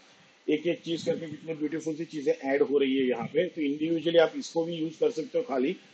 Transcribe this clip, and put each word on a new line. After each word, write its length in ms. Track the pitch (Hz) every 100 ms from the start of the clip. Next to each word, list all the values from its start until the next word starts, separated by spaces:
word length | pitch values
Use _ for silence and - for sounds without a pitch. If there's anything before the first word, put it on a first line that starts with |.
| - - - _ -
एक 200 | 151 170
एक 140 | 160
चीज 200 | 160 165
करके 220 | - 151 160
कितनी 280 | 147 160
beautiful 400 | 156 147 156 156
सी 100 | 151
चीजें 280 | 165 156 139
ऐड 300 | 165 135 143
हो 160 | 143 139
रही 180 | 135 135
है 100 | 127
यहाँ 200 | 117 113
पे। 180 | - 175
तो 140 | 170
individually 560 | 147 147 160 165 156 165
आप 140 | 160 147
इसको 280 | - 165
भी 100 | 165
यूज 200 | 170 160 156
कर 140 | 151
सकते 280 | 156 151 165
हो 60 |
खाली 320 | - 135 135 190 -